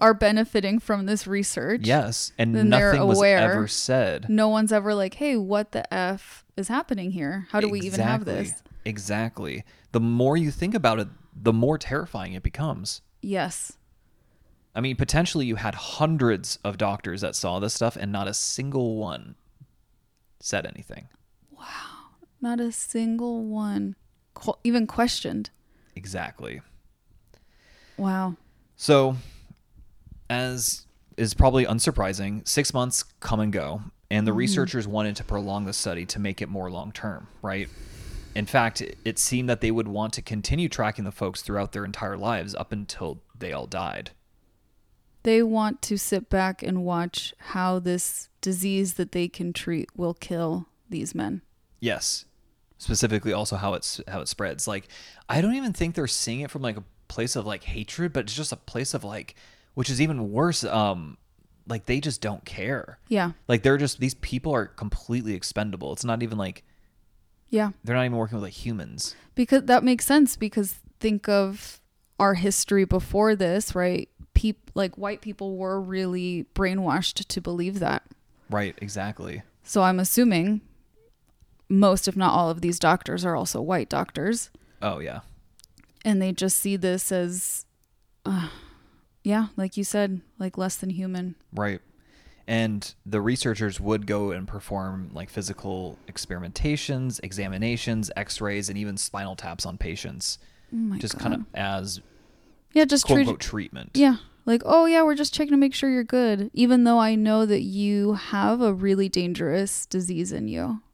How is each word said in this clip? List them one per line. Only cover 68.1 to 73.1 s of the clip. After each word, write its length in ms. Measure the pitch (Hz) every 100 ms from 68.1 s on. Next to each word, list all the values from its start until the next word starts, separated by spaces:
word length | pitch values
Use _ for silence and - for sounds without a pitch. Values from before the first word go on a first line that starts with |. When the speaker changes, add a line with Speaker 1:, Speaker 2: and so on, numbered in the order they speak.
| 117
Speaker 2:
working 200 | 107 113
with, 80 |
like, 80 | 95 -
humans. 500 | 127 110 60 65 - - -
Speaker 1:
Because 300 | - 240 269
that 180 | 269 247
makes 220 | 254 247 -
sense, 300 | 294 269 -
because 400 | 214 220 196 - - -
think 280 | 220 208 -
of 520 | 202 196 202 - - _ _ _ -
our 140 | 196
history 500 | 185 196 - - 196
before 500 | 190 185 -